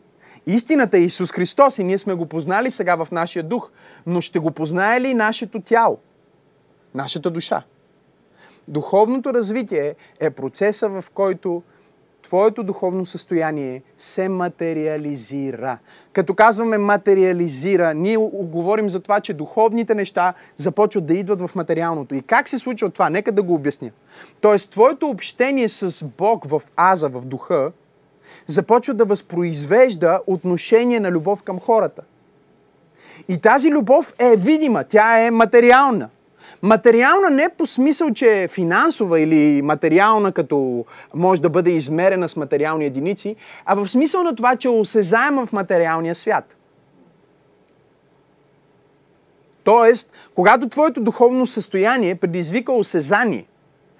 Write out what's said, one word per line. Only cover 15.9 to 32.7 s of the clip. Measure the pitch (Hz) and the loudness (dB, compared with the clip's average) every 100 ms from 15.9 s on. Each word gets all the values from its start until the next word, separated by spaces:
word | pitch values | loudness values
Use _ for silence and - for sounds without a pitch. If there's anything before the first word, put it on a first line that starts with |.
| - _ | -20 _
Като | - 175 | -4 -2
казваме | 180 220 208 233 214 | 2 4 2 0 0
материализира, | 202 202 208 196 185 175 170 131 170 190 170 | 0 0 2 4 2 0 -4 -4 -2 0 0
ние | 156 185 220 | 0 -2 0
у-, | 220 | -2
говорим | 196 175 160 170 214 208 | -4 -8 -6 -2 -2 -2
за | 180 | -4
това, | 180 208 | -2 -2
че | 208 | -2
духовните | 160 147 - 220 226 226 214 | -8 -6 0 0 0 -2 -2
неща | 190 - 180 175 - - | -4 -2 -2 -4 -12 -8
започват | 156 196 208 208 156 | -4 0 0 0 -2
да | |
идват | 175 190 202 | -2 -2 -4
в | 175 185 | -4 -6
материалното. | 160 165 165 160 135 139 | -4 -4 -4 -6 -6 -8
И | |
как | - 240 - | -2 -2 0
се | 254 | -4
случва | - 220 196 | -6 -6 -4
това? | - 175 | -2 -2
Нека | 175 208 | 0 -2
да | 202 | -2
го | 180 | -2
обясня. | 170 143 - 117 - _ - - _ | -2 -2 -6 -10 -18 _ -20 -20 _
Тоест, | 214 208 - | 2 2 0
твоето | 196 247 285 311 | 2 2 2 -4
общение | 202 - - 254 269 220 | -6 -8 -4 -2 0 -2
с | - 190 - 147 120 | -4 -8 -8 -12 -4
Бог | 196 226 143 | -2 -2 -2
в | 151 - - | -6 -4 0
аза, | 175 190 151 | 2 2 -2
в | 127 127 | -6 -10
духа, | 131 - 170 139 - _ _ _ _ _ - - | -10 -4 -2 -2 -6 _ _ _ _ _ -18 -6
започва | 156 185 240 240 | -4 2 2 2
да | 220 214 | 0 0
възпроизвежда | 202 - 175 175 151 143 214 262 185 170 180 - | 0 -4 -4 -4 -4 0 4 4 4 0 0 0
отношение | 185 180 170 - 226 247 240 | -4 -2 -4 2 2 2 0
на | 196 | 0
любов | 175 156 202 | -2 -2 -4
към | - 180 | -6 -6
хората. | - 226 170 - - _ _ _ _ _ _ | 0 0 0 -4 -20 _ _ _ _ _ _